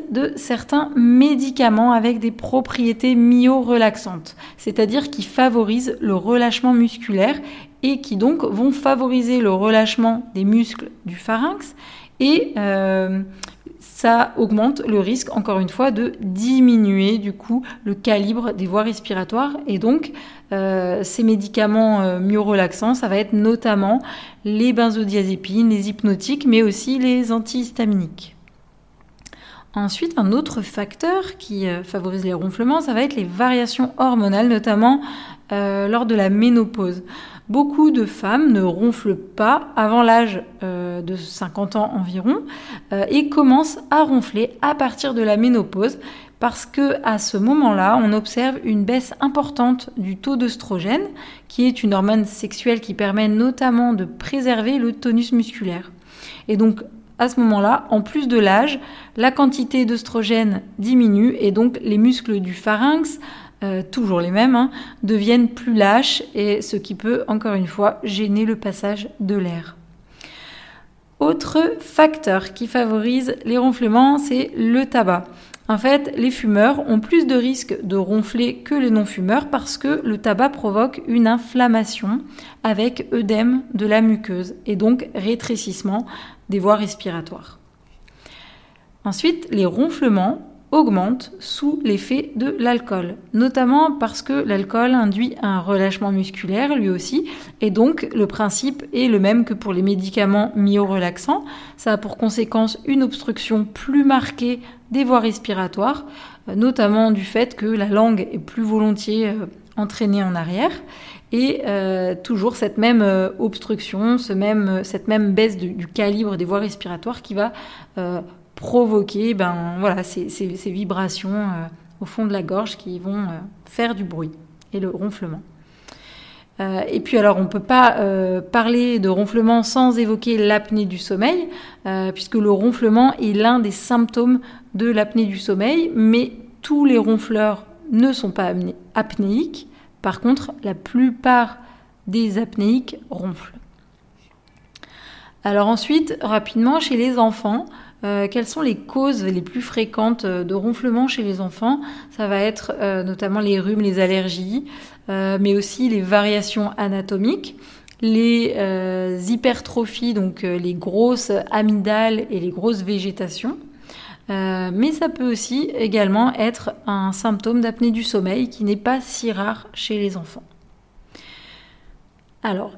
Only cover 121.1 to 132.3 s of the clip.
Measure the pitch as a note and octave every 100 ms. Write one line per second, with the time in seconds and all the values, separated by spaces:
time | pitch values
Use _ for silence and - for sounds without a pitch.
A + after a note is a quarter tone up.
121.1 | - F#3+ G#3 G#3 F3 E3 E3 - - F#3+
122.1 | - G#3+ G3+ F3 F#3+ G#3+ - - F3+ F#3
123.1 | G3+ G3 E3 F#3+ - - - A#3 G#3 F#3+
124.1 | E3 D#3+ D#3 - - - G3+ F#3+ F#3 G3+
125.1 | G3+ F3 D#3+ - - _ _ - - -
126.1 | - - - _ - F#3+ F#3+ - A3+ -
127.1 | A#3+ G#3 F#3 F#3+ G3+ F#3+ B3+ B3 - G3
128.1 | F#3+ F#3 F#3 F3+ A#3+ A3+ A#3+ B3 A#3 F#3+
129.1 | F#3 G3+ A3+ A3 A#3 A3+ C4 B3+ A#3 A3+
130.1 | A3 A#3+ A3+ G#3 G#3+ G#3+ G#3+ G3+ F3+ -
131.1 | F#3+ A#3 F4+ E4+ - - - G3 F#3+ F#3+
132.1 | F#3 -